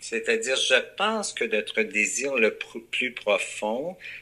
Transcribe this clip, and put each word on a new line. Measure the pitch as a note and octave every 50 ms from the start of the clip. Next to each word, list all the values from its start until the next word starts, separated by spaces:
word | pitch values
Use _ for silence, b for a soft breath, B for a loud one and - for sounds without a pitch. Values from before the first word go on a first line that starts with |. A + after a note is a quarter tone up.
C'est-à-dire, | - - A2+ A2 - A#2+ A2+ A2 A2+ C3 C3
je | - - - C3 A#2+ - - -
pense | - G3 G#3+ A3 G#3+ G3 -
que | - - B2
notre | A2+ A2 G#2+ G#2+ - - A2+
désir | A2 G#2 - G#2+ G#2 G2 - A#2 C3 C#3+ C3+
le | A#2+ A2 G#2 -
pr-, | - - - - A2+ - -
plus | - - B2+ B2
profond, | A#2 - - G#2 G2+ F#2 - - - - G#2+ G#2+ A2+ B2+ D3+ F3+ F#3 B B B B B